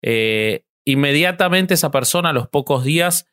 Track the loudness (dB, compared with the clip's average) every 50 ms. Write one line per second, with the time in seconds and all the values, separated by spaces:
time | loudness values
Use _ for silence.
0 | -2 -2 0 0 0 0 0 0 0 0 -2 -4 _ _ _ _ _ -2 0 0
1 | 2 2 2 2 2 0 0 0 0 2 2 0 2 2 0 0 0 0 0 0
2 | 0 0 -2 0 0 0 0 -2 -4 -2 -2 -4 0 0 -2 0 0 0 0 0
3 | 0 0 -2 -4 -6 _